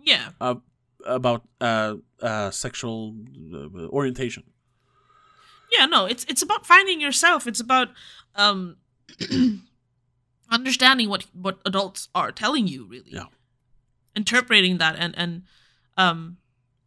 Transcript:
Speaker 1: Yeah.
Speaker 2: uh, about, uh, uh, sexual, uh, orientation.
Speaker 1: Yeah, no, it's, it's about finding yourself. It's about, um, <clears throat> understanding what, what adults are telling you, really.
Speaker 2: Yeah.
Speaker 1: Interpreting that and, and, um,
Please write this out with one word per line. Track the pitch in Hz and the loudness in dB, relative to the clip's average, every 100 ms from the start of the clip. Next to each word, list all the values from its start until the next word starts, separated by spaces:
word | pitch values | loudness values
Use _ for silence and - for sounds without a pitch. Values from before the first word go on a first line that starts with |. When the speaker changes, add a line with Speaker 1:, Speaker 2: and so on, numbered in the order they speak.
Speaker 1:
Yeah. | 294 180 113 - | 2 2 0 -4
Speaker 2:
uh, | 127 120 _ _ _ _ - | -4 -4 _ _ _ _ -6
about, | 127 127 117 _ - | -2 0 -2 _ -4
uh, | 120 110 107 107 _ - | -2 0 -2 -6 _ -8
uh, | 120 107 101 | -6 -4 -4
sexual, | - 127 - 120 113 110 110 120 135 82 | -6 -10 -8 -8 -8 -10 -12 -18 -20 -16
uh, | 80 76 90 82 | -14 -14 -12 -6
orientation. | 139 135 127 123 - - _ _ _ _ _ _ _ _ _ _ _ - | -2 -2 -4 -8 -10 -18 _ _ _ _ _ _ _ _ _ _ _ 0
Speaker 1:
Yeah, | 466 285 | 2 4
no, | 285 190 | 4 2
it's, | 247 - | -4 -4
it's | - | -4
about | 311 440 - | -2 0 6
finding | 359 381 330 | 6 6 -2
yourself. | 285 - 339 320 240 | -2 2 4 2 -2
It's | 214 | -6
about, | 233 262 247 - - - _ 202 | 0 0 0 -6 -20 -20 _ 0
um, | 208 196 180 - _ _ _ - | 2 2 -6 -12 _ _ _ -14
<clears throat> | - 262 254 196 - _ _ _ _ _ _ _ - | -4 2 2 0 -10 _ _ _ _ _ _ _ -4
understanding | 233 262 254 254 262 214 | -2 -2 4 4 4 2
what, | 196 - | -4 -8
what | 180 190 185 196 | -8 -6 -4 -2
adults | 190 190 - - | -2 -2 -6 -6
are | 180 135 | -4 -4
telling | - 220 294 190 | -2 -2 0 0
you, | 131 98 | -4 -14
really. | - - | -20 -14
Speaker 2:
Yeah. | 62 - _ _ _ _ _ _ _ _ 208 | -14 -14 _ _ _ _ _ _ _ _ -4
Speaker 1:
Interpreting | 196 240 240 214 185 180 | 2 2 4 4 4 2
that | 160 160 | 0 0
and, | 170 - | -6 -6
and, | 175 170 - _ _ _ _ - | -8 -8 -14 _ _ _ _ 0
um, | 180 165 165 180 _ _ _ _ | 0 0 -8 -18 _ _ _ _